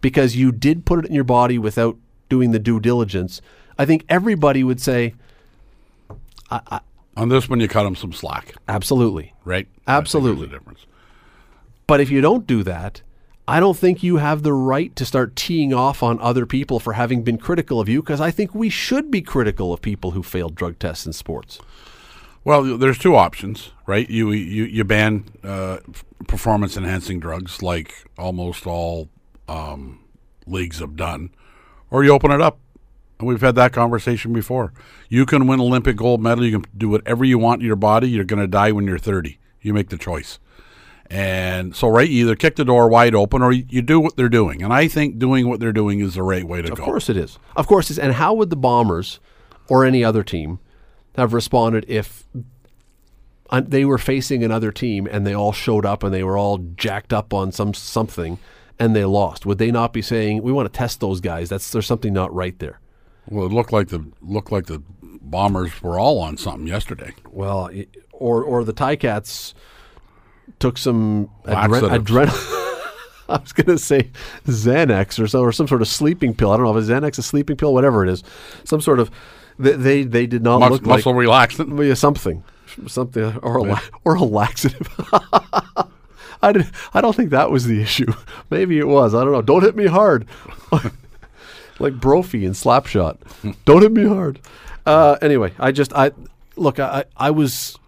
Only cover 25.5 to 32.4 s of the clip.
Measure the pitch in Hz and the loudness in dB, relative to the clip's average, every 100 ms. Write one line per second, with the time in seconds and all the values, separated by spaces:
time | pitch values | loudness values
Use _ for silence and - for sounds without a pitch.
25.5 | 98 95 92 - - - _ - - 117 | -8 -8 -10 -14 -20 -20 _ -6 -4 0
26.5 | 107 101 - 92 92 87 92 85 82 90 | 0 0 -4 -6 -6 -6 -10 -8 -10 -12
27.5 | - 92 87 80 - - - 90 90 90 | -8 -6 -4 -6 -18 -20 -12 -8 -6 -8
28.5 | 87 90 85 85 85 78 _ _ _ - | -10 -8 -6 -6 -8 -12 _ _ _ -14
29.5 | 80 76 71 67 - _ _ _ _ - | -12 -12 -14 -16 -20 _ _ _ _ -10
30.5 | 92 90 78 80 76 80 76 80 _ _ | -8 -8 -8 -12 -8 -8 -8 -12 _ _
31.5 | _ _ - - 127 139 139 147 143 | _ _ -20 -6 2 4 6 4 2